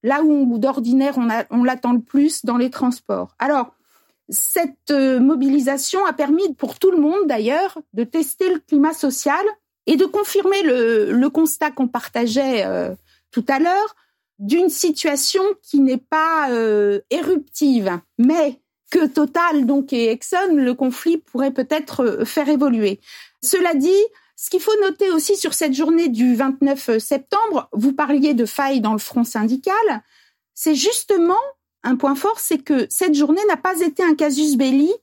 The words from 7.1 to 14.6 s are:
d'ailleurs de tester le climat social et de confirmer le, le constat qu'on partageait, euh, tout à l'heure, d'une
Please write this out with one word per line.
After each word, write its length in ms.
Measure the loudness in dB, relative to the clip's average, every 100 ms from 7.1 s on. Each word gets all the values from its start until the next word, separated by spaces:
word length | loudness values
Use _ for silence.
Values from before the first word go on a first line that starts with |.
| 0 0
d'ailleurs 500 | 0 0 0 -2 -6 -12
de 140 | -6 -4
tester 480 | -2 -4 -2 -2
le 60 | -2
climat 340 | _ 2 2
social 500 | 0 -4 -2 -2 0 -2 -4 _ _ 0
et 120 | 2
de 80 | 2
confirmer 580 | 0 -2 0 0 0
le, 480 | 2 2 2 2 2
le 180 | 2 2
constat 420 | 2 0 0 -4
qu'on 180 | -2 -4
partageait, 760 | -4 -6 -4 -2 0 0 -2 -2
euh, 300 | -4 -6 -8 _ _ _
tout 120 | -6 -2
à 100 | 0
l'heure, 360 | 2 0 -2 -8 _ _ _ _
d'une 300 | -2 0